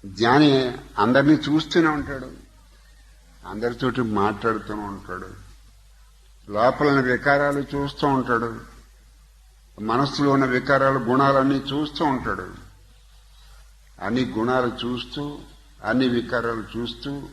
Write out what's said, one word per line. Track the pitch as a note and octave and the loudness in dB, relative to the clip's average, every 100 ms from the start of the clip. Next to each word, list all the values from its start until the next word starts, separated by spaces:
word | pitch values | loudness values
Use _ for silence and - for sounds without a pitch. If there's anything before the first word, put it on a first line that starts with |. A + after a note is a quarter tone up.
| G2+ | -14
జ్ఞాని | F2+ A#2 C3+ D3+ C3+ B2+ A#2+ - - | 0 6 8 8 4 0 -6 -10 0
అందరినీ | G#2 C3 C#3+ | 4 6 6
చూస్తూనే | D3+ C#3+ D3+ D3+ F3+ D#3+ | 4 4 0 2 2 2
ఉంటాడు, | D3+ C3+ C#3 B2+ - - - - - - - - - - - F2+ | 0 -6 -10 -12 -18 -20 -20 -20 -20 -20 -20 -20 -20 -20 -20 -14
అందరితోటి | G2+ A#2+ A#2+ B2+ A#2+ | -6 -4 -2 -2 0
మాట్లాడుతూనే | A#2 G#2 G2+ G2+ A2+ A2 G2+ G#2+ | -2 0 0 0 -2 -2 -6 -10
ఉంటాడు, | G2+ G2 - F#2 F#2+ F#2 - - - - - - - _ _ - - | -8 -12 -12 -12 -12 -18 -20 -20 -20 -20 -20 -20 -20 _ _ -20 -8
లోపల | G2+ A#2+ C#3 D3 | 2 2 2 2
ఉన్న | C#3 | 2
వికారాలు | B2+ B2 C#3+ C#3+ C#3+ C#3+ | 2 0 2 2 2 -2
చూస్తూ | C#3+ C#3+ C#3+ C#3 D3 | -4 -6 -6 -2 0
ఉంటాడు, | C3+ B2 A#2 A#2 A2+ - - - - - - - _ _ _ _ - | 0 0 -2 -2 -8 -16 -20 -20 -20 -20 -20 -20 _ _ _ _ -10
మనస్సులో | G#2+ A#2+ C#3 C#3+ C#3+ | -2 0 0 0 2
ఉన్న | C#3 | 4
వికారాలు, | C3+ B2+ B2 C#3 C3+ C3+ | 2 0 2 2 2 0
గుణాలన్నీ | A2+ C3 C#3 C#3 C3+ C#3 C3+ | 0 4 4 4 4 0 -2
చూస్తూ | C#3 D3+ - | -4 -6 -2
ఉంటాడు. | D#3+ B2+ A2+ F#2+ F#2 F#2 - - - - _ - - - - - - - - - | -2 0 -4 -6 -8 -14 -20 -20 -20 -20 _ -20 -20 -20 -20 -20 -20 -20 -20 -12
అన్ని | F#2 A#2+ A#2 G2+ | -4 -2 -2 -2
గుణాలు | A#2 B2+ B2 - A#2+ | 0 0 0 -4 -8
చూస్తూ, | B2 A#2 - D3 D3 - - - - | -8 -8 -10 -10 -12 -18 -20 -20 -10
అన్ని | G#2 A#2+ C3 | -2 2 2
వికారాలు | A#2+ A#2 B2 A#2 A2+ G2+ A2+ | 0 -2 -2 -2 -4 -6 -8
చూస్తూ | A#2+ A#2+ C#3+ C#3+ C3+ | -8 -8 -10 -10 -12